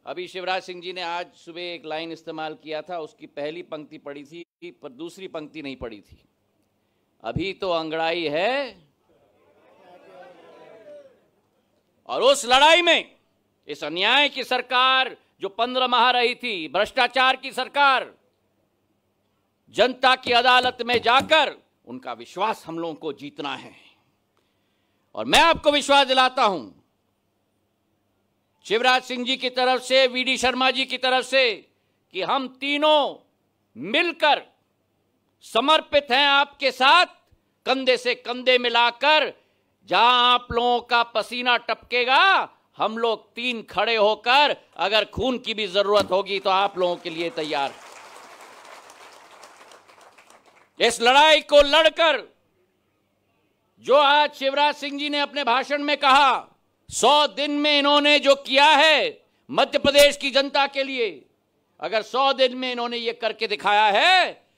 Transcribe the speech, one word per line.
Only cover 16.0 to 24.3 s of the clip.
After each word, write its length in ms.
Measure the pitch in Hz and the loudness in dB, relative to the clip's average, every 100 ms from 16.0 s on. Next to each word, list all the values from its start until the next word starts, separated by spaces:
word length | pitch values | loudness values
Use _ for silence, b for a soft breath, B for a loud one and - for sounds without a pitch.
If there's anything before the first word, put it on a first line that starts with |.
| 247 | 2
रही 240 | 247 247 | 2 -2
थी, 340 | 240 247 196 156 | -4 -8 -8 -4
भ्रष्टाचार 680 | 165 - - 240 262 262 262 | -2 -2 0 0 2 0 0
की 160 | 269 | -6
सरकार, 640 | 220 254 277 285 254 147 - _ _ _ _ _ _ _ _ _ _ _ _ _ _ _ | -8 -6 2 2 2 -2 -16 _ _ _ _ _ _ _ _ _ _ _ _ _ _ _
जनता 460 | 120 240 254 254 254 | 0 0 2 0 0
की 160 | 247 | 2
अदालत 460 | 240 254 247 247 247 | 2 4 2 2 -6
में 200 | 233 240 | -4 -2
जाकर 540 | 226 254 - 311 247 147 _ _ - | 2 0 2 2 2 -6 _ _ -18
उनका 260 | 127 131 | -16 -12
विश्वास 520 | 117 117 175 208 - - | -14 -14 -6 -4 -4 -10
हम 120 | 165 | -10
लोगों 160 | 165 | -10
को 180 | 151 156 | -10 -12
जीतना 420 | - 143 - 143 | -12 -16 -12 -12
है। 200 | 127 123 - _ _ _ _ _ | -12 -16 -20 _ _ _ _ _